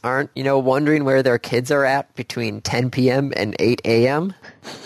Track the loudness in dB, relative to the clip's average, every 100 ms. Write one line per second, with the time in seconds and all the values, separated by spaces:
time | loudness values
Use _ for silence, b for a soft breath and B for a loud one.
0 | -4 -4 -4 -4 0 0 2 2 2 2
1 | 2 2 2 0 0 -2 0 0 2 0
2 | -4 -12 -10 -6 -6 -6 -4 -2 -2 2
3 | 2 2 0 -2 -4 0 0 0 2 2
4 | 4 2 -4 -8 B B B B